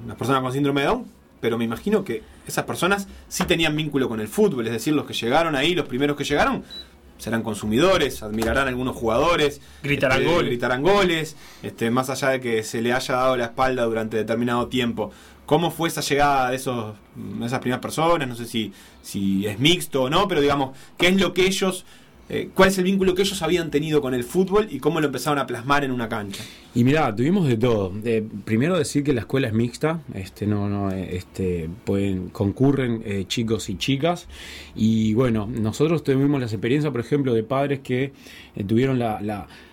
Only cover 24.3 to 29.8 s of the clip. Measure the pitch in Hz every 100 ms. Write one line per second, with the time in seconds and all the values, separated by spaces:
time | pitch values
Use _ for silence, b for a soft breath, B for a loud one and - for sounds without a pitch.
24.3 | 175 185 202 214 135 151 160 147 131 151
25.3 | 143 127 120 123 147 135 123 110 113 101
26.3 | 101 113 B B 123 123 156 143 104 135
27.3 | 202 147 113 123 110 95 104 117 113 110
28.3 | 104 98 110 147 180 143 143 143 123 101
29.3 | 135 123 110 117 -